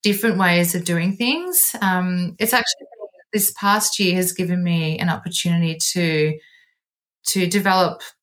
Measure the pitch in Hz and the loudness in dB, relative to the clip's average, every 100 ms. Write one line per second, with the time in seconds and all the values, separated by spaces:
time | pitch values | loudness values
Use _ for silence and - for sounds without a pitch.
0 | - 202 233 190 185 175 175 180 170 170 | 0 0 0 2 4 4 2 0 -2 0
1 | 175 196 240 311 359 359 - - 196 185 | 0 -2 -2 -2 -2 0 0 0 0 0
2 | 185 180 175 175 226 247 226 - - - | 0 -2 -4 -2 0 2 0 -6 -10 -18
3 | - _ _ 214 196 - 202 208 - - | -18 _ _ -2 -2 -2 2 2 0 0
4 | 190 180 180 - 175 180 175 170 160 160 | 2 2 0 -2 -2 0 0 0 0 -2
5 | 175 156 - 170 175 170 165 160 - 185 | -2 -2 -4 -4 0 2 0 -2 -4 0
6 | 170 156 151 156 - _ _ _ _ _ | 0 2 0 -2 -10 _ _ _ _ _
7 | _ _ - 190 180 202 196 185 175 - | _ _ -4 0 0 0 2 2 2 -2
8 | - _ | -16 _